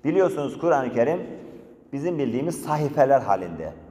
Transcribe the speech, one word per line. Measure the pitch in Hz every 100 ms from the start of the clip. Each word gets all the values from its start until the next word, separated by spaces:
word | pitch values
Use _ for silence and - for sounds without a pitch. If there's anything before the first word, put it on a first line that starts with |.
Biliyorsunuz | 143 180 180 151 139 -
Kur'an-ı | 170 147 127
Kerim | 117 123 180 - - - - - - -
bizim | 139 160 165
bildiğimiz | 131 117 156 165
sahifeler | - 151 147 151 135 135
halinde | 101 98 87 80 78 78 -